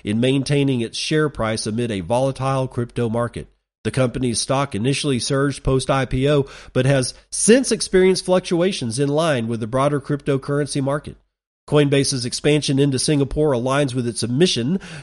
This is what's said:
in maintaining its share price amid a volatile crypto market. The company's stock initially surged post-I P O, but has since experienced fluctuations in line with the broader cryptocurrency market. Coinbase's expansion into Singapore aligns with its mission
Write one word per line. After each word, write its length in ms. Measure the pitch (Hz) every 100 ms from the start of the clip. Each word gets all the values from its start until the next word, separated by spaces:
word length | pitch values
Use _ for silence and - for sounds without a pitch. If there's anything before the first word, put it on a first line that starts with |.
in 160 | - 110
maintaining 640 | 127 139 131 143 139 127
its 160 | 113 -
share 320 | - 156 151
price 380 | - 110 110 110
amid 240 | 110 120
a 100 | 98
volatile 680 | 85 120 135 131 131 135 131
crypto 400 | - 120 - 120
market. 400 | 117 120 - - _ _ _
The 80 | 110
company's 500 | 135 127 127 123 110
stock 340 | - 135 139 98
initially 440 | 123 135 151 123
surged 440 | - 135 143 131
post-I 420 | - 131 131 135 131
P 220 | 127 139
O, 200 | 147 139 - -
but 140 | 127 127
has 260 | 139 123 - _
since 400 | - - 247 247
experienced 540 | 214 - 190 185 185 -
fluctuations 720 | 185 185 170 185 196 117 113
in 120 | 143
line 380 | 147 165 131 113
with 120 | 113
the 80 | 110
broader 340 | 131 143 143
cryptocurrency 800 | - 143 - 135 - 143 147 147
market. 360 | 135 147 - - _ _ _ _ -
Coinbase's 600 | 151 143 139 131 131 120
expansion 520 | - 151 151 139 135
into 220 | 143 127
Singapore 540 | - 147 131 151 151
aligns 400 | 123 127 135 143 127
with 100 | 120
its 220 | 107 123
mission 540 | 127 185 123 120 190 - 156